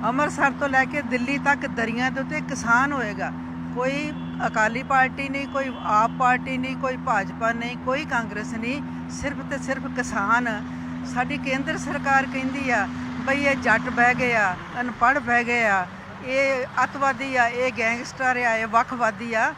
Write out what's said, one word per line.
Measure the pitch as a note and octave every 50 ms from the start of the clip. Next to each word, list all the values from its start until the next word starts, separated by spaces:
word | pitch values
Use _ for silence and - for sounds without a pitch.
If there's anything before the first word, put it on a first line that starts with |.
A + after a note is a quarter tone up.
| - G#3+
ਅੰਮ੍ਰਿਤਸਰ | B3 C4+ D4 D4 - - C#4+ C#4
ਤੋਂ | C4 C4 C#4+ C#4
ਲੈ | C4 C4 C4
ਕੇ | B3+ B3+ D4
ਦਿੱਲੀ | C#4+ A#3+ B3 B3 B3 B3 C#4+ C#4
ਤੱਕ | B3+ C#4 C#4+ C#4 - C4+
ਦਰੀਆਂ | B3+ B3 A3+ A3 A3 A#3+ B3+ C4
ਦੇ | B3+ C4+
ਉੱਤੇ | C4+ B3+ D4+ D4+
ਕਿਸਾਨ | C4+ - C#4+ B3+ - A#3 A#3 A#3+ C4+ C#4+ D4
ਹੋਏਗਾ। | C4+ A#3+ G#3 G3+ F#3+ F#3 D#3 - - - - - - - - -
ਕੋਈ | B3 B3 C4 C#4 C#4+ D4 D4+ - B3+ - - - - - -
ਅਕਾਲੀ | - A3+ G#3+ A3 A3+ B3+ C4
ਪਾਰਟੀ | C4 C4+ C4 C4 C4 B3+ C4 C#4 C4+
ਨਹੀਂ, | C4+ C#4 C#4 C4
ਕੋਈ | B3+ C4+ C4+ C4 B3 B3+ -
ਆਪ | - G#3 G#3+ A3 A#3 - B3
ਪਾਰਟੀ | B3+ B3 B3+ B3 B3+ C4 C4 B3+
ਨਹੀਂ, | B3+ C4 C4 B3
ਕੋਈ | B3+ C4 B3+ B3+
ਭਾਜਪਾ | B3+ B3+ A#3+ G3+ F#3+ E3+ - - A3+ A3+
ਨਹੀਂ, | A#3 A#3 A#3 A#3+ B3 B3
ਕੋਈ | B3 B3+ C4 C#4 D#4
ਕਾਂਗਰਸ | C4 C4+ A#3+ A3+ G#3 G3+ G#3 G#3+ B3+ A#3+
ਨਹੀਂ, | A3 A3+ A#3 C4 C#4+ - - - - - -
ਸਿਰਫ | - - - C#4 C#4+ C4 C4+ B3+
ਤੇ | C#4+ C4+
ਸਿਰਫ | B3+ B3+ C4+ C4 B3+
ਕਿਸਾਨ। | C#4 B3+ B3+ B3 - - G#3+ G3 G3+ A3+ A#3+ B3 A#3 G#3+ G#3 - - - - - - - - - - -
ਸਾਡੀ | B3 B3+ B3+ C#4+ B3+
ਕੇਂਦਰ | B3+ C#4 C4 C4+ C#4 D4+ D#4+ -
ਸਰਕਾਰ | - C#4 - C#4+ C4 C#4 C#4 C4+ C4
ਕਹਿੰਦੀ | B3+ B3+ C4 B3+ C4 B3+ B3+ C4 C4
ਆ | A#3+ A3 G3 B3+ - - - - - -
ਬਈ | - C4 C#4 C#4+ C#4+
ਇਹ | C#4 C#4
ਜੱਟ | C4 B3 B3 G#3+ A3+
ਬਹਿ | B3 B3+ A#3 A#3+ A#3+ B3 B3
ਗਏ | B3 B3+ B3 A#3+
ਆ, | A3+ G#3 F#3+ F3+ F3 - - - B3
ਅਨਪੜ੍ਹ | A#3+ B3 A3+ - A#3 A#3+ C4+ D4
ਬਹਿ | A#3+ A#3 A#3+ A#3+ A#3+
ਗਏ | A#3 A#3+ A#3+ A#3
ਆ, | G#3+ G3 F#3+ F3+ F3+ F#3+ - - - - - -
ਇਹ | B3+ C4 C4 C#4 C4+ C4+ B3+ B3+ - - B3+ B3+
ਅੱਤਵਾਦੀ | B3+ C4 C#4+ C#4 C4+ C4 A3+ C4+ C4+ C4
ਆ, | B3+ A#3+ A#3
ਇਹ | A#3+ A#3+ B3+ B3+ A#3 G#3
ਗੈਂਗਸਟਰ | A3+ A3+ A#3 A#3+ B3+ - - - C4 B3+ B3 B3
ਆ, | B3 A#3 A3+
ਇਹ | A3 A3 A3+
ਵੱਖਵਾਦੀ | G#3 A#3 - - C4 A#3+ A#3+ A3 G#3+ F#3+ A#3 A#3 A3+
ਆ। | A3 A#3 C#4+ D#4